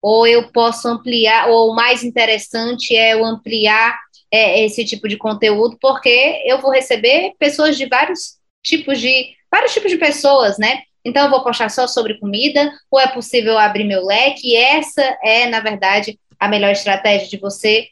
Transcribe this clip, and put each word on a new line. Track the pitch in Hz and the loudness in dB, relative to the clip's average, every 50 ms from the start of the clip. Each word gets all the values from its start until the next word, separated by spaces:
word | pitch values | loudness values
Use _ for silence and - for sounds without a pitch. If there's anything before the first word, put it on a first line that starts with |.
ou | - 208 214 226 233 | 2 4 4 4 6
eu | 233 233 233 233 233 | 6 4 4 2 0
posso | _ 240 233 233 226 - - | _ 2 2 2 0 -2 -4
ampliar, | 240 233 233 - 254 240 233 220 214 220 226 226 240 | -4 -6 -4 -6 -4 -2 0 2 4 4 2 4 4
ou | 226 226 226 220 | 4 4 4 2
o | 226 | 2
mais | 226 233 247 247 233 233 | 0 0 0 0 -2 -4
interessante | 240 233 240 233 226 220 208 214 - - 226 226 233 247 240 - - 240 | -6 -2 -2 0 0 0 -2 -4 -8 -8 -6 -6 -6 -6 -6 -4 0 0
é | 226 226 226 226 | 2 4 4 2
eu | 220 226 | 2 0
ampliar, | 226 226 220 _ 220 226 220 208 214 214 220 226 233 - - - _ _ _ _ _ | -2 -4 -8 _ -6 -4 0 2 2 2 2 2 0 -2 -6 -14 _ _ _ _ _
é, | - 220 220 196 175 220 220 | 0 2 2 4 2 2 0
esse | 214 220 - 226 | 0 -2 -4 -6
tipo | 208 - 202 - 208 | -6 -8 -8 -8 -8
de | 208 | -8
conteúdo, | 214 - 220 214 208 226 214 208 208 220 233 - _ | -6 -6 -6 -4 0 0 0 2 2 0 -2 -2 _
porque | - 262 269 262 - 254 240 247 269 302 - - - | 0 0 0 2 2 2 2 4 2 0 -2 -4 -2
eu | 247 254 269 | -2 -2 0
vou | 262 269 | 0 0
receber | 262 262 262 - 254 220 214 240 269 320 359 392 - _ | 0 0 0 0 -4 0 2 2 2 2 0 -4 -4 _
pessoas | 302 285 285 311 302 311 285 247 | -2 -2 0 0 0 0 0 -2
de | 269 | -4
vários | 233 247 254 302 302 370 - - - _ _ _ _ _ _ | -2 0 0 0 -2 -4 -10 -10 -16 _ _ _ _ _ _
tipos | _ - 330 320 - - 277 233 | _ -4 -4 -4 -2 -4 -4 -2
de, | 226 254 262 262 254 - _ _ _ _ | -2 -2 -2 -2 -2 -6 _ _ _ _
vários | - 415 523 466 | 0 0 0 0
tipos | - 440 415 392 | -2 -2 -2 -2
de | 349 | -2
pessoas, | 330 330 294 285 - - 277 277 269 240 202 196 202 | 0 0 0 -2 2 2 4 4 4 4 2 0 -2
né? | 214 226 262 - - _ _ _ _ | -2 -2 -2 -4 -8 _ _ _ _
Então, | 240 240 277 285 | -2 0 2 2
eu | 285 | 4
vou | 277 254 | 2 2
postar | 254 240 233 - 240 214 | 0 -2 -2 -2 -4 -4
só | - - 247 | -2 -2 -2
sobre | 247 - 247 226 214 214 - | -2 -2 -4 -4 -4 -6 -6
comida, | 208 202 196 214 262 294 294 294 285 294 285 - _ _ | -6 -6 -4 -2 -2 0 0 0 0 0 -4 -10 _ _
ou | - 262 | 2 2
é | 262 | 2
possível | 262 262 247 240 - - 240 220 220 226 220 | 2 0 -6 -10 -2 -2 -2 0 2 2 4
abrir | 208 208 208 202 214 | 2 2 2 -2 -4
meu | 208 196 190 185 | -2 -2 -2 -2
leque? | 190 202 220 262 277 285 - - 247 | 0 0 2 2 0 -2 -4 -2 0
E | 233 | 2
essa | 233 240 262 294 311 302 294 - 294 277 262 262 - | 2 4 2 2 0 -2 -4 -2 -2 0 0 -2 -2
é, | - 220 220 233 247 | 0 0 2 2 0
na | 240 226 220 | 0 -2 -4
verdade, | 214 220 214 196 190 190 196 208 208 220 220 _ _ _ _ _ | -4 -4 -6 -2 0 0 0 0 -2 -6 -14 _ _ _ _ _
a | - 208 | -2 -2
melhor | 208 208 202 202 | 0 0 2 0
estratégia | 202 202 - 208 196 196 - 214 202 196 196 - | 0 0 -2 -2 -4 0 2 0 0 0 -2 -6
de | - 190 | -12 -10
você | 190 196 196 - - 214 214 220 226 - | -10 -12 -12 -4 -2 0 0 0 -2 -6